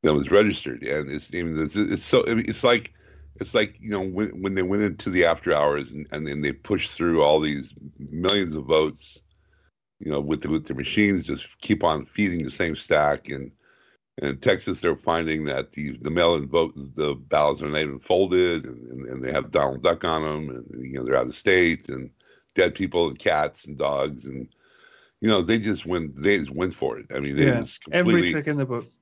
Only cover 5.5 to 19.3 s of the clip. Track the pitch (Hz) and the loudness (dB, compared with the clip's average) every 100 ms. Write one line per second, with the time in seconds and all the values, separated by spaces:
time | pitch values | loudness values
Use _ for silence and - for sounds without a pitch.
5.5 | 73 73 73 64 71 73 76 76 73 71 | 2 2 0 -4 -12 -10 -8 -6 -2 -4
6.5 | 65 - 98 - - 85 82 73 78 78 | -4 -2 -2 -2 -2 2 4 6 4 2
7.5 | 71 64 - 67 - 71 76 90 101 90 | -4 -8 -16 -20 -16 -12 -2 0 2 0
8.5 | 78 67 78 78 - - - _ _ _ | -4 2 2 2 -2 -20 -20 _ _ _
9.5 | _ _ _ _ _ 78 73 73 76 73 | _ _ _ _ _ -4 -4 -2 -4 0
10.5 | 78 73 80 67 - 104 95 82 65 - | -2 -2 -6 -2 2 2 2 -2 -8 -8
11.5 | _ - 101 85 76 65 - 101 87 69 | _ -2 0 2 0 -4 -2 0 0 -4
12.5 | - 87 76 - 78 73 69 - 69 64 | -2 -2 -2 0 2 4 0 -6 -12 -12
13.5 | _ _ _ _ _ _ - 71 67 - | _ _ _ _ _ _ -6 -6 -2 0
14.5 | 92 - 87 85 - - 82 80 78 73 | 0 -2 -2 0 0 0 0 0 -2 -2
15.5 | 67 67 - 73 62 62 82 85 85 67 | -4 -6 -8 -8 -8 -4 2 4 4 2
16.5 | 82 82 71 69 65 76 65 67 78 73 | 0 0 -4 -14 -4 -4 -4 -2 2 2
17.5 | 67 73 76 76 67 - 90 95 90 90 | 0 -2 -2 -2 -6 0 2 4 4 2
18.5 | 82 65 60 60 62 64 64 64 | 0 -6 -14 -14 -12 -10 -8 -2